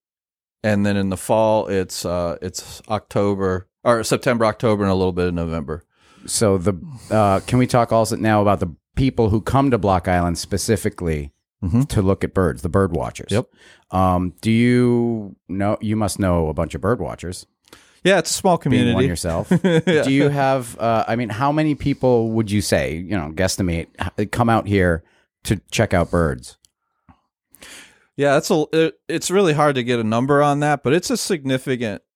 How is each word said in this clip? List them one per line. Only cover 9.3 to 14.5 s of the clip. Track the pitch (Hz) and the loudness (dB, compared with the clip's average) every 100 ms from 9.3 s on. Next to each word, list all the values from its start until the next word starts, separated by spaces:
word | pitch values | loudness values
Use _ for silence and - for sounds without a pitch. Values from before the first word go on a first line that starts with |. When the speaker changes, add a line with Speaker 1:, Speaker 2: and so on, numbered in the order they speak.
| 107 | 2
Speaker 2:
come | - 135 139 | 0 0 2
to | 117 | 2
Block | 98 92 92 | 2 2 2
Island | 90 87 85 | 0 0 -2
specifically | - 98 - 104 104 - 85 76 69 - _ _ | -4 -4 -2 -2 -2 -4 -4 -4 -6 -14 _ _
Speaker 1:
Mm-hmm. | 90 117 143 | -2 0 0
Speaker 2:
to | 113 | 0
look | 95 95 | 0 0
at | 85 95 | -2 0
birds, | 87 62 | 0 0
the | 85 | -2
bird | 98 98 80 | 0 0 -2
watchers? | 60 - - | -6 -10 -4
Speaker 1:
Yep. | 101 - _ - - _ | -4 -4 _ -20 -20 _
Speaker 2:
Um, | 92 92 90 90 - | 0 2 2 -2 -4
do | 110 | 0